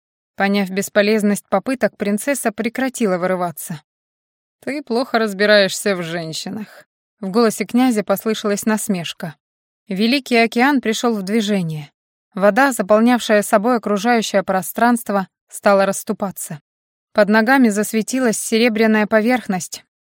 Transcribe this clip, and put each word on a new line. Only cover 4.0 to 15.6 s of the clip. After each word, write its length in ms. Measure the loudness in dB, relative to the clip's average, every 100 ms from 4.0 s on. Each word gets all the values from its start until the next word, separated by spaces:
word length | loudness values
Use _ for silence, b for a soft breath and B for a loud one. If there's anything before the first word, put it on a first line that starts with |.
| _ _ _ _ _ _
«Ты 200 | -10 -10
плохо 380 | -4 -4 -2 -2
разбираешься 760 | -2 0 4 4 4 0 -2 -2
в 60 |
женщинах». 880 | -4 -8 -8 -10 -10 -12 -12 -16 _ _ _ _
В 100 | -4
голосе 360 | 0 0 0 -2
князя 380 | 0 2 0
послышалась 640 | -2 -2 -2 -4 -4 -4 -2
насмешка. 680 | -4 -4 -6 -8 -12 -14 -16 _ _ _ _ -10
Великий 500 | -2 0 0 0 2
океан 440 | 2 2 2 2
пришел 340 | 0 -2 -2 -2
в 80 |
движение. 680 | -2 -2 0 -2 -2 -6 -12 _ _ _ _
Вода, 380 | 0 2 4 2
заполнявшая 720 | 0 2 4 4 2 2 2
собой 340 | 2 2 2 0
окружающее 680 | 0 -2 2 0 0 -2
пространство, 840 | 0 -2 -4 0 2 2 0 -4 -4 _ _
стала 380 | -2